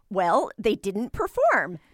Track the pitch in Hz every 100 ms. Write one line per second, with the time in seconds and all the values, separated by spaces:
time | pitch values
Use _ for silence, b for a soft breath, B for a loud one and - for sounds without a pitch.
0 | - 190 170 226 - - 226 - 196 196
1 | 247 - - - 640 240 160 170 _